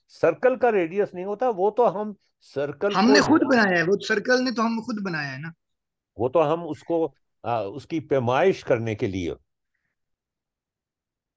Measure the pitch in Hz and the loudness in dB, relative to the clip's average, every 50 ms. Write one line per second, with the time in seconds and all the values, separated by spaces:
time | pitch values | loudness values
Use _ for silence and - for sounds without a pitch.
0 | _ _ - - - 160 165 - - 247 254 233 - 240 220 196 170 160 175 202 | _ _ -6 0 0 0 0 2 0 0 2 2 0 0 2 0 -2 -2 -2 -2
1 | 202 175 - 180 180 196 208 202 254 254 226 175 185 208 208 240 240 208 165 196 | -4 -4 -4 -8 -8 -8 -6 -4 -2 -4 -2 0 -2 -2 2 2 2 2 2 -2
2 | 214 214 202 - _ _ _ _ _ - - 135 143 143 147 - - 202 202 180 | -8 -10 -10 -14 _ _ _ _ _ -12 -8 -6 -6 -6 -6 -4 -4 0 2 2
3 | 208 240 277 - - - 285 330 311 269 269 233 214 190 180 170 165 170 202 196 | 4 6 6 6 6 6 4 2 4 4 4 2 4 2 2 0 2 2 0 0
4 | - - 220 214 - 247 254 254 254 262 233 240 220 233 233 226 226 - 220 208 | 0 -2 -2 -2 0 2 0 2 2 -2 -2 -2 -2 -2 -2 -4 -6 -6 -8 -6
5 | 196 190 170 156 147 139 131 131 151 165 165 _ _ _ _ _ _ _ _ _ | -6 -6 -6 -6 -6 -8 -10 -10 -12 -14 -14 _ _ _ _ _ _ _ _ _
6 | _ _ _ 92 110 131 131 170 156 143 160 170 175 151 151 - - - 170 165 | _ _ _ -4 -4 0 2 2 2 2 0 -2 -4 -8 -12 -12 -6 -4 -2 -2
7 | 165 147 - _ _ _ _ _ - 113 120 113 101 98 - - - - 170 160 | -2 -2 -4 _ _ _ _ _ -6 -4 -4 -4 -4 -6 -8 -12 -12 -8 -8 -8
8 | - - 143 135 120 117 127 139 170 190 180 - - - 139 113 113 113 110 104 | -4 0 0 0 2 2 2 2 2 2 2 0 0 -2 -2 0 0 -4 -4 -4
9 | 131 107 90 95 87 80 67 - _ _ _ _ _ _ _ _ _ _ _ _ | -4 -4 -4 -4 -6 -6 -8 -10 _ _ _ _ _ _ _ _ _ _ _ _
10 | _ _ _ _ _ _ _ _ _ _ _ _ _ _ _ _ _ _ _ _ | _ _ _ _ _ _ _ _ _ _ _ _ _ _ _ _ _ _ _ _
11 | _ _ _ _ _ _ _ | _ _ _ _ _ _ _